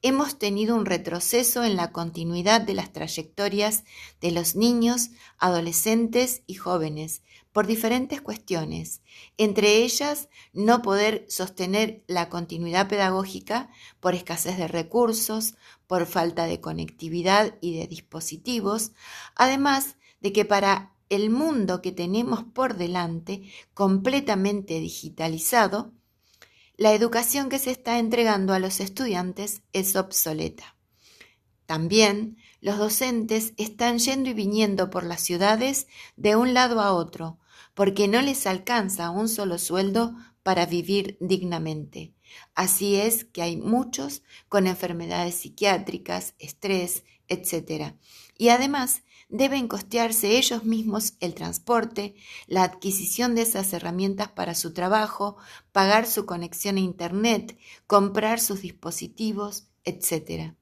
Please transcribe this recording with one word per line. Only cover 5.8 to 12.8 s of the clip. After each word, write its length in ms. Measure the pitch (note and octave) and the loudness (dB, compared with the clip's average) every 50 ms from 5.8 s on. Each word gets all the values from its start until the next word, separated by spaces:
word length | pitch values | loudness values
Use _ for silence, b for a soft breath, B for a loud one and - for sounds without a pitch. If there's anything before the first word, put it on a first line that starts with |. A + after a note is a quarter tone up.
| - A3 A3 A3+ A#3 A3+ A#3 A#3+ B3+ B3 - - _ | 2 2 2 2 2 2 2 2 2 2 -2 -8 _
y 80 | - F#3 | -14 -14
jóvenes, 680 | F#3 - F#3 F3+ F3 D#3 D#3 D3+ D3+ D#3 D#3+ - - b b b b b b _ | -10 -4 -2 0 0 0 -2 -4 -6 -8 -8 -10 -12 b b b b b b _
por 140 | G#3 G#3+ | 0 2
diferentes 540 | G3 A3+ A3 - A3+ A#3+ B3+ B3+ C#4 D4+ C#4 | 2 0 0 0 0 0 0 -2 -4 -6 -8
cuestiones, 800 | - - G#3 A3 _ - F#3+ E3 D#3 D3+ D#3+ E3 D#3+ E3 - - B B B B B B B | -8 -10 -12 -12 _ -4 -4 -4 -2 -4 -6 -8 -8 -10 -12 -14 B B B B B B B
entre 400 | - G#3+ G#3 G3 A3 G#3+ G#3 G#3 | 0 0 2 2 4 6 6 6
ellas 500 | A3 A#3 B3 - - C#4+ D4 D4 D4 - B B B B B | 6 4 4 0 -2 -2 -2 -4 -6 -8 B B B B B
no 300 | B F3+ G#3 A3 A#3+ B3 | B 0 4 6 6 6
poder 440 | A#3+ G3+ G3 G3+ G#3 G#3+ A3 - - - | 4 2 2 4 4 2 0 -2 -6 -8
sostener 760 | - - F#3 F#3 - - F#3 F3+ F#3+ G#3 A3 G#3+ A3 - _ | -6 -6 -6 -6 -6 -6 -4 0 2 2 0 0 -2 -12 _
la 220 | - F#3 F3+ E3+ | -4 -2 -2 -2
continuidad 640 | E3+ - F3 E3+ - E3+ E3 E3+ E3+ E3 F#3 | -2 -6 -8 -8 -8 -8 -6 -6 0 0 0